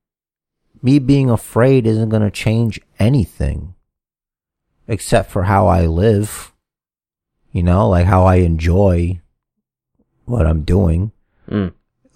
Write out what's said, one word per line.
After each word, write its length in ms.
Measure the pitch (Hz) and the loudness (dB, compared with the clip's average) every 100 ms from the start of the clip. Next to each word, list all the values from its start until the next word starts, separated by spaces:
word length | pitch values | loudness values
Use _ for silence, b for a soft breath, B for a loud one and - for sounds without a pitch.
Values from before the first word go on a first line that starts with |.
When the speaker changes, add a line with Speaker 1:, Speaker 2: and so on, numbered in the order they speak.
| _ _ _ _ _ _ _ _ 123 | _ _ _ _ _ _ _ _ 0
Speaker 1:
Me 140 | 143 | 0
being 320 | 127 139 131 | 2 0 2
afraid 560 | 113 - - 127 135 110 | -2 -2 0 2 2 2
isn't 220 | 110 113 | 0 0
gonna 200 | 110 104 | 0 -2
change 500 | - - 110 117 98 - - | -2 -2 -2 -2 -6 -12 -4
anything 720 | 104 139 90 - 71 73 73 - _ _ _ _ _ _ _ _ _ _ - | 0 0 -2 -4 -6 -6 -10 -20 _ _ _ _ _ _ _ _ _ _ -10
except 440 | 104 - 117 - | -10 -4 -4 -4
for 140 | 104 95 | -4 0
how 200 | 101 95 | 2 2
I 220 | 90 85 | 2 0
live, 680 | 80 107 101 107 - - _ _ _ _ _ _ _ _ _ _ | 0 0 0 -2 -10 -20 _ _ _ _ _ _ _ _ _ _
you 120 | - | -4
know, 260 | 87 87 110 | 0 2 2
like, 160 | 87 87 | 2 2
how 180 | 92 92 | 4 4
I 100 | 92 | 4
enjoy 840 | 87 82 80 90 101 87 87 90 - _ _ _ _ _ _ _ _ _ - | 2 0 0 2 2 0 -2 -6 -14 _ _ _ _ _ _ _ _ _ -8
what 200 | - 80 | -2 0
I'm 160 | 80 | 0
doing. 500 | 76 90 92 82 104 - _ _ - | 0 0 0 0 -4 -10 _ _ -8
Speaker 2:
Mm. 240 | 104 92 - _ _ _ | -6 -6 -10 _ _ _